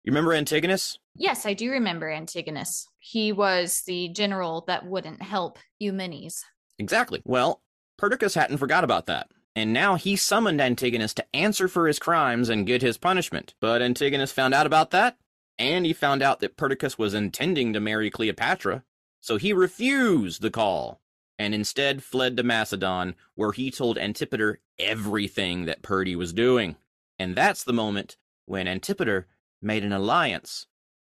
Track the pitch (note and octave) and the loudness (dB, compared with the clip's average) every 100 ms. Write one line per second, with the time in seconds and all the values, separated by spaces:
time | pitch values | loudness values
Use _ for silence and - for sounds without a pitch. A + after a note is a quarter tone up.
0 | G2+ C#3+ E3 D#3 C#3+ D#3 E3 F#3+ - - | 0 2 4 2 2 0 2 0 -2 -8
1 | _ - F#4 A#3+ G#3 G3 A#3 C4 G#3 E3+ | _ -4 -2 -2 -4 -4 -2 -2 -2 -2
2 | D#3+ D#3 E3 E3+ D#3+ D#3 - - - _ | -6 -8 -8 -10 -8 -8 -8 -8 -10 _
3 | - A3+ G#3+ G3+ G3 F3+ F3 - - F3 | -8 -2 0 2 2 2 0 -4 -4 -6
4 | F3 F#3 G3+ F#3+ E3+ E3 F3 F3 F3+ F#3+ | -6 -4 -2 -2 -4 -4 -4 -6 -4 -8
5 | D#3+ - F#3+ G3+ E3+ - _ - G#3 F#3+ | -8 -14 -6 -4 -4 -10 _ -6 -6 -4
6 | F3+ D3+ E3 - - _ _ - G#2+ A3 | -8 -10 -12 -14 -14 _ _ -10 -2 0
7 | B3 - - B2+ C3 - _ _ _ - | 0 -4 -2 2 2 0 _ _ _ -2
8 | G3+ B3+ G#3+ E3 B2+ C#3 C3+ E3 C#3+ F2+ | 0 2 0 2 0 0 2 2 4 0
9 | - D2 - _ _ A2 A2 A#2+ G3 E3+ | 0 -6 -6 _ _ -2 0 2 4 2
10 | G3 G3 - G#3+ G#3+ D3+ B2+ A#2+ B2 A2+ | 0 0 2 2 2 2 2 2 0 0
11 | A2 - - C#3 G#3 G3+ F#3 F3 D#3+ D3 | -2 -4 -4 0 0 2 0 2 2 2
12 | - E3 C3+ A#2+ A#2 A2 G2 B2 B2+ A2 | 2 2 2 2 2 0 2 2 2 2
13 | F3+ F#3 - D#2+ - - A2 A#2+ B2 B2 | 0 0 0 -6 -10 -4 0 2 2 0
14 | C#3+ C#3 C3+ - C3 C#3 D3+ D#3 D#3+ F3+ | 0 0 -2 0 4 4 6 4 4 4
15 | A#3 - _ _ _ - B2+ F3+ E3+ E3 | 2 0 _ _ _ -4 0 2 0 2
16 | C#3+ C#3 C3+ C3 G2+ - C#3 C3+ C#3 - | 2 4 4 2 -2 -2 -2 0 -2 -2
17 | G#2+ G#2 G2+ - D#3 D#3 A#2+ G#2+ G#2+ G#2+ | -2 0 -2 -2 0 2 2 0 0 0
18 | G#2+ - A2 - A#2 F#2 F#2+ A#2+ _ _ | -2 0 -2 0 0 0 -2 -4 _ _
19 | _ _ - G#2+ F#3+ F#3 F3+ - B3+ C#4 | _ _ -4 -2 2 4 2 2 0 2
20 | A#3+ D#3 F#2 D#2+ G#2+ A2+ G#2 E2 A#1 - | 4 4 0 -4 -4 0 0 0 -4 -10
21 | _ _ _ - G#2 G#2+ G#2 - C#3 C3+ | _ _ _ -6 -4 -2 -2 0 0 -2
22 | - B2+ B2+ B2 B2 A2+ G#2+ G2 F#2 F#2 | -4 0 0 0 0 0 0 -2 -2 -2
23 | F2+ - _ - G#2 A2 C3+ - A#2+ - | -4 -6 _ -4 -4 -2 -6 -2 -2 -2
24 | G2+ - - A#2 G#2+ - _ - F#2+ A2 | -4 -4 -6 0 -2 -2 _ -6 -4 -2
25 | G#2 G#2 G2 - F#2 F2+ E2 - - F#2+ | -2 -2 -2 -2 -2 -2 -4 -6 -2 -2
26 | F#2+ E2+ F2 F2+ B2 B2 F#2 - _ _ | 0 -2 -4 2 4 4 2 -6 _ _
27 | _ - F#2 F#2 G3 - B2+ A#2 G#2+ G2+ | _ -8 -4 2 2 0 -2 0 0 -4
28 | - - _ _ - F#2+ F2+ F#2 - G3 | -8 -16 _ _ -8 -4 -4 -4 -4 -2
29 | B2 F#2+ - _ _ _ G#2+ G#2+ G2+ G2 | 0 0 -4 _ _ _ -4 -2 0 0
30 | G#2 E3+ C#3+ E2 - - - _ _ _ | 2 2 2 -2 -8 -14 -14 _ _ _